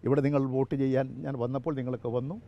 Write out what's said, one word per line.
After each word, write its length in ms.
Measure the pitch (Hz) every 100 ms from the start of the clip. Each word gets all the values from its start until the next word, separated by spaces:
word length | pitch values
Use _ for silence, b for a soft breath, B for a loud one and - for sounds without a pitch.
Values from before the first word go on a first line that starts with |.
ഇവിടെ 180 | 120 143
നിങ്ങൾ 220 | 139 143 135
വോട്ട് 280 | 127 135
ചെയ്യാൻ 320 | 143 135 131 131 127
ഞാൻ 120 | 147 139
വന്നപ്പോൾ 360 | 120 135 127
നിങ്ങളൊക്കെ 340 | 139 127 127 123
വന്നു. 280 | 120 131 208